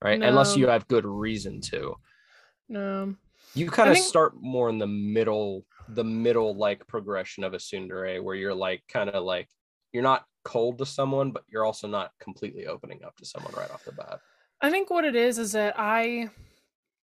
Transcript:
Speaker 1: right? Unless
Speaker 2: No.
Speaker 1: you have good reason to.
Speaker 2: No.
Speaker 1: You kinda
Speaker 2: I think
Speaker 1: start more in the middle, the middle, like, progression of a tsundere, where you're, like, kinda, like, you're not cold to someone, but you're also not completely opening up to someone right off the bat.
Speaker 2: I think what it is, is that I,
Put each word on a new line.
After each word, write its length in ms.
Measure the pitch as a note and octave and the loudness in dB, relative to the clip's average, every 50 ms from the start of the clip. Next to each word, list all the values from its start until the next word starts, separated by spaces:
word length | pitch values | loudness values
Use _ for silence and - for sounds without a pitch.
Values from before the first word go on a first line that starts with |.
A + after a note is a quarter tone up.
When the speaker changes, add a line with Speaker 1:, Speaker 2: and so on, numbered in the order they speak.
| - | 0
Speaker 1:
right? 160 | G#2 G#2+ A2 | 2 2 4
Unless 340 | A2 B2 B2+ C3+ C3+ C3+ - | 4 6 6 6 6 6 6
Speaker 2:
No. 20 | C#3+ | 4
Speaker 1:
you 100 | C3 B2 | 6 6
have 200 | A#2 A2+ - - | 4 4 2 2
good 160 | B2+ A#2 G2 | 2 2 2
reason 560 | G2+ G2+ G2+ G#2+ A2+ A2 G#2 F#2+ G2 - - | 2 -2 -4 -4 -4 -4 -4 -6 -8 -8 -10
to. 340 | - - - E2 C#2+ C#2 - - _ _ _ _ _ _ _ _ _ _ _ _ _ - | -8 -8 -6 -6 -6 -8 -10 -12 _ _ _ _ _ _ _ _ _ _ _ _ _ -12
Speaker 2:
No. 480 | A#3 G3+ G3 G3 G3 G3 G3 G3 G3 - _ _ _ _ _ - - | -10 -8 -6 -6 -6 -6 -6 -6 -8 -10 _ _ _ _ _ -10 -6
Speaker 1:
You 160 | B2+ E3+ E3+ | -4 -4 0
kinda 200 | - - A3+ - | 4 6 8 8
Speaker 2:
I 20 | - | 8
think 120 | - F#4 | 8 6
Speaker 1:
start 300 | - - E3+ D#3 D#3 - | 6 4 4 4 4 2
more 340 | - - B2+ B2+ B2 A#2+ A#2 | -2 -6 -4 0 0 2 2
in 80 | A2+ A2 | 2 0
the 100 | G#2+ G2+ | 0 -2
middle, 800 | G#2 G#2 G2+ G#2 G#2 A2+ A2+ G#2+ G#2+ G#2+ G#2+ G2+ G2 F#2+ - _ _ - - - | -2 -2 -2 0 2 2 2 2 2 0 0 -2 -4 -8 -10 _ _ -20 -20 -8
the 160 | A2+ G#2+ A2+ | -4 -4 -2
middle, 520 | A2+ A2+ A2+ A2+ A#2+ A#2 A#2 A2+ G#2+ G2+ | -2 -2 0 2 4 4 4 2 2 0
like, 300 | G2 G#2+ G#2 G2+ G2+ - - | 0 0 0 0 -2 -6 -8
progression 560 | - A2+ G2+ G#2 G2+ F#2+ F#2 - - - G2 | -8 -8 -6 -4 -4 -4 -6 -6 -8 -6 -6
of 100 | F#2+ F#2 | -6 -6
a 40 | F2 | -8
tsundere, 680 | - - - F#2+ F#2+ F#2 F#2 F#2+ F#2+ F#2+ F#2 F#2 G2 | -8 -8 -8 -8 -8 -8 -8 -6 -6 -4 -4 -6 -6
where 120 | F#2+ F#2+ | -6 -6
you're, 180 | F#2+ F#2+ G2+ G2 | -4 -4 -4 -2
like, 320 | F#2 F#2+ F#2 F#2 F2+ _ - | -2 -2 -2 -2 -4 _ -6
kinda, 320 | - B2 G#2 G2+ G2+ G2 | -4 -2 -2 -2 -2 -2
like, 300 | F2+ F#2 F#2 F2+ - - _ _ _ _ _ _ _ _ | -2 -2 -2 -4 -4 -8 _ _ _ _ _ _ _ _
you're 120 | - A#2+ B2 | -4 0 2
not 240 | C3+ C3 C3 - _ _ _ - | 2 2 2 0 _ _ _ -12
cold 340 | - - B2 A#2 B2 A#2+ A#2+ | -4 -2 0 0 0 0 -2
to 60 | C3+ | -6
someone, 460 | C#3 - - C#3 C3+ C3+ C3+ C#3 C3+ | -6 -4 -2 -2 0 0 0 -2 -2
but 140 | A2+ - - _ | -4 -8 -10 _
you're 180 | G#2+ A2 A2 | -4 -2 -2
also 220 | A2 G#2+ - - G#2 | -2 -2 -4 -6 -6
not 260 | G#2 G2+ F#2 F2 - _ | -4 -4 -6 -6 -10 _
completely 480 | - - F#2+ - - G2+ - - F2+ - | -16 -16 -12 -10 -12 -12 -10 -10 -10 -10
opening 360 | E2+ - - - - - - | -10 -10 -12 -16 -18 -18 -18
up 120 | - - _ | -20 -20 _
to 80 | - | -18
someone 280 | - - - - - - | -16 -14 -14 -14 -12 -10
right 180 | - - - | -10 -10 -10
off 120 | - - - | -12 -14 -16
the 60 | - | -16
bat. 300 | - - - - - - _ _ _ _ _ _ _ _ | -16 -16 -14 -14 -14 -16 _ _ _ _ _ _ _ _
Speaker 2:
I 80 | - C#4+ | 0 0
think 200 | E4 F#4+ G4 F#4+ | 2 0 0 0
what 160 | F4+ E4+ D#4+ | 0 0 2
it 100 | D4+ A#3+ | 2 2
is, 240 | A#3+ A#3 B3 A#3+ A3+ | 2 2 2 2 0
is 140 | A#3 G#3 G3 | -2 -2 0
that 220 | G#3+ G#3 G#3 - - | 0 0 0 0 -2
I, 520 | G#3+ G#3 A3 A3+ A#3 A#3 A#3+ A#3 A#3 G#3+ - - - - _ _ _ _ _ _ _ _ _ _ | 0 0 2 2 2 0 -2 -4 -6 -8 -10 -16 -20 -20 _ _ _ _ _ _ _ _ _ _